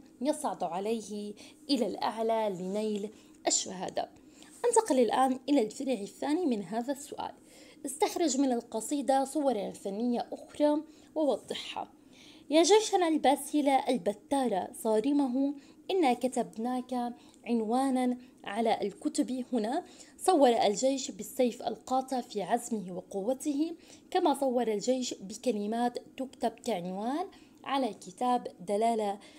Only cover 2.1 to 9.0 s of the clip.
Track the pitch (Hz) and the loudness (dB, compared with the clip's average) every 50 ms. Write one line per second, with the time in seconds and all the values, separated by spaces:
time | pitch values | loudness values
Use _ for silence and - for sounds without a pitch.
2.1 | 214 220 226 226 226 220 220 208 190 170 185 185 196 214 220 220 208 202 202 208 | -2 0 0 0 2 2 0 0 -2 -4 -4 -4 -4 -2 -2 -2 -2 -4 -4 -8
3.1 | - - - - - - - - - - - 214 190 180 185 - - - - - | -10 -16 -20 -20 -20 -6 -2 -2 0 0 -2 -6 -8 -8 -8 -6 -4 -4 -6 -6
4.1 | - - - - - - - - - - - 480 466 440 440 - 294 262 240 208 | -10 -18 -20 -20 -20 -20 -20 -20 -8 -2 0 2 4 4 4 4 4 4 4 4
5.1 | - 254 262 262 262 254 - - 294 277 220 214 - - 269 269 254 196 202 190 | 4 4 4 2 2 -2 0 2 2 2 2 2 -2 -6 -4 -4 -4 -4 -4 -8
6.1 | - - - 277 302 349 370 277 233 202 196 175 220 226 240 269 269 262 - - | -8 -6 -2 -2 0 0 0 0 0 -2 -2 -4 -6 -4 -4 -4 -6 -6 -8 -12
7.1 | - - - - - - - - - - - - - - - 285 - - 427 - | -10 -10 -10 -10 -10 -14 -20 -20 -20 -20 -20 -20 -16 -12 -10 -10 -2 0 0 0
8.1 | - 349 349 294 254 247 285 262 247 233 - - - 220 220 - 294 285 | 2 0 0 2 2 2 2 2 2 0 -2 -4 -6 -8 -4 -4 -4 0